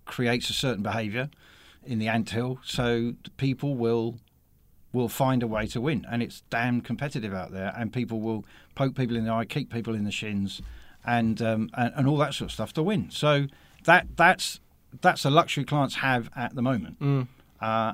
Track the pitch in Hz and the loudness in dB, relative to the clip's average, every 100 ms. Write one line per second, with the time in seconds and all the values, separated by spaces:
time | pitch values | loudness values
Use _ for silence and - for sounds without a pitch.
0 | - - 120 123 - - 135 101 101 113 | -12 -2 0 0 -2 -2 -2 -2 -2 -2
1 | 107 117 143 - - - - - - 113 | -2 -4 -6 -10 -20 -20 -20 -20 -6 -2
2 | 110 113 - 117 127 127 - - 120 120 | 0 0 0 -2 -2 -6 -6 0 2 2
3 | 120 - - - 135 127 143 127 117 117 | 0 -4 -14 -2 -2 0 -2 0 2 2
4 | 117 113 _ _ _ _ _ - - 123 | 0 -6 _ _ _ _ _ -20 -6 -2
5 | 113 - 131 127 117 107 107 120 147 113 | -2 2 2 4 2 0 -2 -2 -2 -2
6 | - 120 113 - - 117 123 120 - 110 | -2 -4 -4 -8 -6 -2 0 0 -2 -6
7 | 139 135 104 95 - 95 95 117 110 127 | -4 -4 -4 -6 -6 -6 -6 -4 -4 -4
8 | 110 113 110 107 - - - - 135 135 | -4 -2 -2 -4 -6 -20 -18 -2 -2 0
9 | 120 117 113 113 107 147 - 117 113 110 | -2 0 0 -2 -2 -6 -6 -6 -4 -2
10 | 104 - 110 101 98 - - - - - | -2 -4 -4 -2 -4 -6 -12 -14 -20 -10
11 | 123 120 113 107 113 110 110 127 120 147 | 0 2 2 2 0 0 -2 0 -2 2
12 | 135 147 143 - 104 - 110 160 170 185 | 2 4 0 -2 -8 -6 -6 -2 0 0
13 | 87 - 151 143 139 - - - 160 175 | -2 0 2 4 0 -8 -20 -4 6 6
14 | - - 175 - - - _ _ _ 131 | 6 6 6 6 -2 -8 _ _ _ 2
15 | 180 170 139 156 - 147 - 147 135 - | 4 4 4 4 4 -2 0 2 2 0
16 | 135 123 117 131 120 135 127 120 - - | 2 2 0 -6 -6 0 0 0 -4 -4
17 | 143 139 127 - - - 110 113 110 | 0 0 -2 -10 -20 -8 -2 0 0